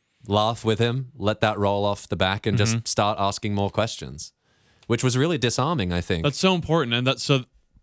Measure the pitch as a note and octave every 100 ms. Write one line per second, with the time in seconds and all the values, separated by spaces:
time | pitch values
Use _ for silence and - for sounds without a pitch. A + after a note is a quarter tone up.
0 | _ _ - G2+ G#2+ A#2 A2 A2 A#2 B2+
1 | B2+ A#2 G2 G#2+ G#2+ G#2 G2+ G2+ G2+ G2+
2 | - F2 F#2 G2+ A2+ G#2 G#2 A2+ - -
3 | G#2 G#2+ G2 - G#2+ G2+ G2+ - A2 -
4 | C#2 C#2+ - _ _ _ _ _ - A#2
5 | C3 B2 D3+ D#3+ A#2+ A#2+ C3+ E3+ F#2 F2
6 | - F2 G#2+ C3+ F#3+ F3+ - E3 B2 A#2+
7 | B2+ B2+ - C#3 B2 _ _ _